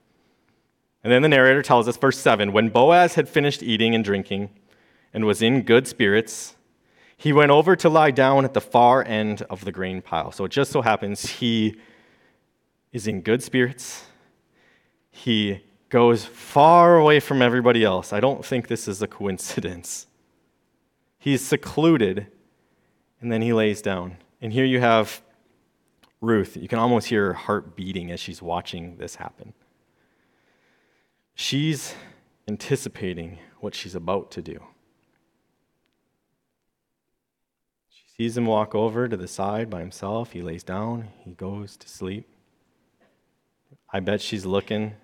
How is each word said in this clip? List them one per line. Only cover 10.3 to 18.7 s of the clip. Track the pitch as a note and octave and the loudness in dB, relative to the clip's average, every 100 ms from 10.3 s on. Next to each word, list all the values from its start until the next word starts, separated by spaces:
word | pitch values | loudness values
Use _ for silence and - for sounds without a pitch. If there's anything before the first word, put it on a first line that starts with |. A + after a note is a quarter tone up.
So | - | -8
it | F#2+ | -4
just | C#3 C#3 | -2 -2
so | C#3+ | 0
happens | A#2 G#2 G2+ G2+ - | 0 0 -2 -8 -10
he | - A#2+ A2+ A2 - _ _ _ _ _ _ _ _ _ _ _ | -6 -2 0 -2 -4 _ _ _ _ _ _ _ _ _ _ _
is | A#2+ G#2 | -10 -8
in | G2 | -6
good | G#2+ B2 | -2 -2
spirits. | - B2+ B2 - - - - _ _ _ _ _ _ _ _ _ _ | 0 0 0 -4 -16 -18 -20 _ _ _ _ _ _ _ _ _ _
He | - B2+ A2 G#2 F#2+ - _ _ | -10 -2 -2 -2 -6 -12 _ _
goes | B2 A#2+ A#2 - | 4 4 4 -2
far | - - C#3+ D#3 F3 F3 E3+ | -18 -2 4 6 8 8 6
away | D3+ D3+ | 6 4
from | - C#3 | 2 2
everybody | A#2+ B2 A#2+ A#2 | 2 4 4 4
else. | G#2+ F#2 - | 2 0 -4
I | G#2 | -2
don't | C3 C3+ - | -2 -2 -4
think | B2 | -6
this | - | -4